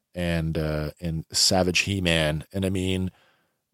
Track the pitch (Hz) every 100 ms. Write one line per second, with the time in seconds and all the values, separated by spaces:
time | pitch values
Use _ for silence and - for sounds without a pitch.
0 | _ 90 87 85 80 80 78 76 76 -
1 | 85 80 - - - 92 90 85 - 98
2 | 87 82 78 78 - 98 95 95 92 95
3 | 92 - _ _ _ _ _